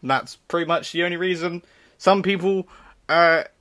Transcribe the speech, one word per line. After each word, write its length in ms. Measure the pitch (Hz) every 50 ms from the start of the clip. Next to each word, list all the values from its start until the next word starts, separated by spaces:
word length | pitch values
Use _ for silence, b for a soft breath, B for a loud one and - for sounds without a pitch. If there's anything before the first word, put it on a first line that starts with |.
| -
And 80 | 127
that's 260 | 135 131 - - -
pretty 300 | _ _ _ - 170 170
much 260 | 156 165 160 - - -
the 120 | 165 170
only 120 | 180 175
reason. 460 | 170 180 185 185 165 165 180 170 175 _ b b b b b b
Some 260 | b - 185 196 202 190
people 460 | 190 196 185 170 190 196 190 185 b b b b b b b _ _
are 400 | 151 170 170 170 165 160 - - _ _